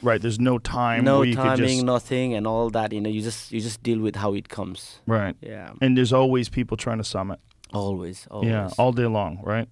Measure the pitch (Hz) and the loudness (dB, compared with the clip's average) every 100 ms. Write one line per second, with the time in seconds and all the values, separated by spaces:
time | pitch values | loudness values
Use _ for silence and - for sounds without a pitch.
0 | 120 107 113 110 127 123 - 120 120 117 | 0 2 0 0 2 2 -2 0 0 4
1 | 135 139 135 117 131 131 131 127 127 123 | 4 6 4 2 2 4 2 2 2 0
2 | - 127 127 107 110 113 117 110 107 107 | 0 -2 0 -2 0 0 0 0 -2 -2
3 | 107 107 113 110 - 113 113 107 117 113 | -2 -2 -4 -8 -6 -6 -6 -4 0 2
4 | 110 98 104 101 - - 92 92 - - | 0 0 -2 -2 -6 -10 -8 -10 -16 -10
5 | - 113 98 - - 104 90 - 131 127 | 0 0 0 -6 -14 -14 -16 0 4 4
6 | 117 131 131 127 113 131 117 113 120 110 | 4 4 4 2 0 -4 -4 -4 -4 -4
7 | 107 95 95 - _ _ - 101 98 92 | -4 -6 -6 -10 _ _ -10 -6 -4 -4
8 | 87 92 - 104 113 110 92 98 127 123 | -8 -14 -14 -4 -2 0 -2 0 2 2
9 | 117 107 87 92 101 113 - | 0 0 -2 -6 -4 -4 -4